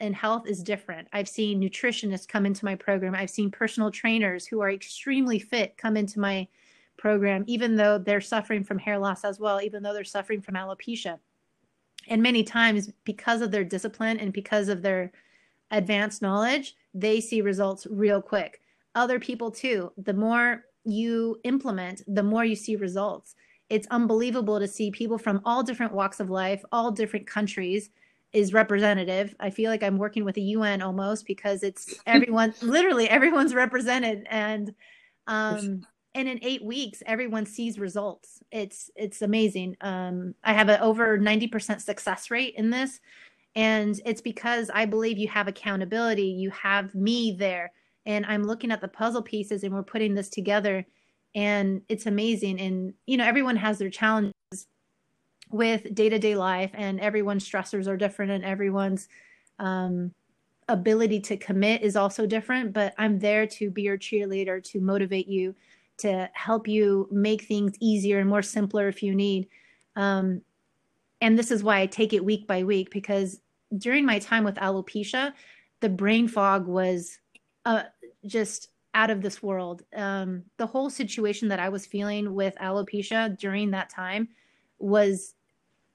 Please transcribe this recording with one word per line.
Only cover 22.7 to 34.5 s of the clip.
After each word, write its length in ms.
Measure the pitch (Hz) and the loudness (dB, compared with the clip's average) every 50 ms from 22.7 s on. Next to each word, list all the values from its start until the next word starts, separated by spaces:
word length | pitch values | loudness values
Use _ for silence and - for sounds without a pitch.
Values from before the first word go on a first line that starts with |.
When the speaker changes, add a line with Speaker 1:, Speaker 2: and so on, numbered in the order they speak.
| 220 | -4
Speaker 1:
results. 580 | 202 202 180 180 196 202 208 175 - - - - _ _ _ _ _ _ _ | -2 -2 -4 -2 -2 -2 -2 -4 -6 -12 -20 -20 _ _ _ _ _ _ _
It's 200 | 220 214 208 - | -2 -2 0 0
unbelievable 720 | 240 240 240 226 226 226 240 247 226 254 214 208 214 208 | 0 2 2 4 2 2 2 0 0 0 0 0 0 0
to 80 | 202 202 | 0 -2
see 240 | - - 220 208 202 | -2 -4 -4 -4 -4
people 260 | - 233 214 226 220 | -4 -4 -4 -4 -2
from 240 | 226 220 196 196 196 | 0 0 0 0 0
all 200 | 233 233 254 247 | 0 0 0 0
different 280 | 254 240 - 240 214 - | -2 -2 -4 -4 -2 0
walks 280 | 196 196 196 196 - | 0 -2 -2 -2 -4
of 100 | 208 185 | -6 -4
life, 340 | 185 190 185 190 202 196 - - | -2 -2 0 0 -2 -4 -4 -2
all 220 | - 233 226 240 208 | 0 0 0 0 0
different 340 | 208 220 208 - 208 202 | -2 -2 -2 -2 -6 -8
countries 640 | - - 220 214 196 - 196 185 180 190 214 208 - _ _ _ _ _ _ _ _ - | -4 -4 -2 -2 -2 -2 -4 -2 0 -2 -2 -2 -6 _ _ _ _ _ _ _ _ 2
is 180 | 214 208 190 190 | 2 2 6 6
representative. 840 | 220 220 214 202 202 208 208 202 190 180 180 185 190 208 208 - - | 4 6 6 4 4 4 4 4 2 0 0 0 -2 -2 -2 -6 -6
I 80 | - 196 | -6 -6
feel 220 | 196 - 220 220 | -2 0 0 0
like 120 | 226 220 220 | 0 0 0
I'm 140 | 196 196 | 0 0
working 260 | 190 208 208 208 226 208 | 0 0 -2 -2 -2 -2
with 120 | 196 190 | -2 -2
the 80 | 208 196 | -2 -2
U 200 | 196 214 220 214 | 0 0 2 2
N 200 | 208 202 190 190 | 2 0 0 -2
almost, 440 | 190 185 190 196 202 220 220 - | -4 -4 -2 -2 -2 -2 -4 -4
because 360 | - 196 - - 202 202 190 208 | -6 -8 -4 -2 -2 -2 0 -2
it's 360 | 196 185 - - - - - - | -4 -6 -6 -12 -16 -16 -8 0
Speaker 2:
<laughs> 40 | |
Speaker 1:
everyone, 460 | 226 233 277 247 240 220 226 226 226 220 - | 6 6 6 6 6 4 4 4 2 0 -2
literally 480 | 240 233 262 330 359 381 277 240 226 202 | -2 2 4 4 6 6 4 4 4 6
everyone's 460 | 220 277 262 339 339 285 285 294 254 | 6 6 6 6 6 4 4 4 4
represented. 720 | 247 254 254 254 247 220 240 247 254 247 226 214 202 214 - | 2 2 2 0 -2 0 0 0 0 0 0 -2 -4 -6 -4
And, 440 | 220 220 208 214 | -4 -2 -2 -2